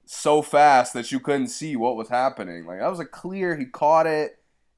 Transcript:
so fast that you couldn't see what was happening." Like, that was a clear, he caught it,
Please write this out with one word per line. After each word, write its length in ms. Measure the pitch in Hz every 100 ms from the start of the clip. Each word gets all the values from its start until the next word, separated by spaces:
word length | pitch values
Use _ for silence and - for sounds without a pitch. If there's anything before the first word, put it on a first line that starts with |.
| _
so 380 | - 156 151
fast 500 | 147 147 147 135 120
that 180 | 123 117
you 80 | 135
couldn't 280 | 147 139 123
see 280 | - 156 127
what 200 | 117 113
was 140 | 110
happening." 560 | 123 131 131 92 85 82
Like, 120 | 92
that 100 | 143
was 80 | 180
a 60 | 156
clear, 500 | - 175 196 185 156
he 100 | 127
caught 400 | - 151 160 160
it, 300 | 156 151 - _ _ _